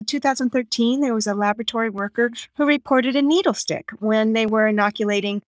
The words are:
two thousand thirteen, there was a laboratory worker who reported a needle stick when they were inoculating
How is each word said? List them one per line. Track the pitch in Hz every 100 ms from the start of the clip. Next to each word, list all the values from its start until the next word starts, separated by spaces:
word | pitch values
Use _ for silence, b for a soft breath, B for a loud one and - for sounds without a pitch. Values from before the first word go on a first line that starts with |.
| 214
two | 285
thousand | 277 262 254
thirteen, | 254 233 - 233 262
there | 277 226
was | 208
a |
laboratory | 202 208 214 226 233 226
worker | 196 202 - 240 233 - -
who | 294
reported | 294 - 262 254 269
a |
needle | 285 330 381 214
stick | - 160 - -
when | 214 220 220
they | 220 220
were | 220 214
inoculating | 208 208 208 208 208 202 202